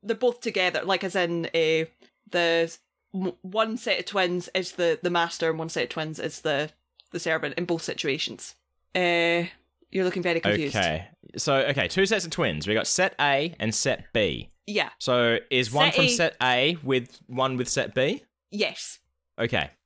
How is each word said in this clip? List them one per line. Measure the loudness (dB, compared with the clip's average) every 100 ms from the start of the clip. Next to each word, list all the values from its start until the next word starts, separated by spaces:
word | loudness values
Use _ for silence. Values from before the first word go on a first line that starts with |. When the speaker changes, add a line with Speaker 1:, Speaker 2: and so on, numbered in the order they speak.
Speaker 1:
they're | -6 0
both | 0 0
together, | -4 0 0 0
like, | 0 -2
as | 0 0
in, | 0 0 -2
uh, | 0 2 2 0 _ _ _ _
the | 0 2 2
s-, | 2 -4 _ _ _
w-, | -6 -4 -6
one | -6 -2 0 -2
set | -2 -2
of |
twins | 0 0 0 0 -2
is | -4 -4
the, | 0 0 2
the | 0
master | 0 0 0 -2
and | 0
one | -4
set | -4
of | -4
twins | -4 -6 -6
is | -8 -4
the, | -2 -2 -2 _ _ _ -10
the | -6
servant | -2 -2 -2 -4
in |
both | -2 -2
situations. | -2 -4 -2 -2 -4 -8 -14 -16 _ _ _
Uh, | 0 2 4 4 2 -2 -8 _ _ _
you're | -2
looking | 0 0
very | 0 0
confused. | 2 0 0 0
Speaker 2:
Okay. | 0 -2 -8 _ -16 -6
So, | 0 2
okay, | 2 0 0
two | 2 2
sets | 2
of | -2
twins. | -2 -2 -2 0
We |
got | 0 0
set | 2 0 2
A | 2 2 0 -2
and | -2
set | 0 0 -2 -2
B. | 0 0 0 -8 -16 -6
Speaker 1:
Yeah. | -4 -4 -6
Speaker 2:
So | 0 2 4 2 2
is | 0 2
one | 2 4
Speaker 1:
Set |
Speaker 2:
from | 4 2
Speaker 1:
A |
Speaker 2:
set | 4 0 2
A | 2 4 2 0
with | 0 0 0 -16 _
one | -2 0 0
with | -2
set | -2 -2
B? | 0 0 0 _ _ _
Speaker 1:
Yes. | -4 -4 -4 -12 -14 _ _ _ -6
Speaker 2:
Okay. | -2 0 -2 _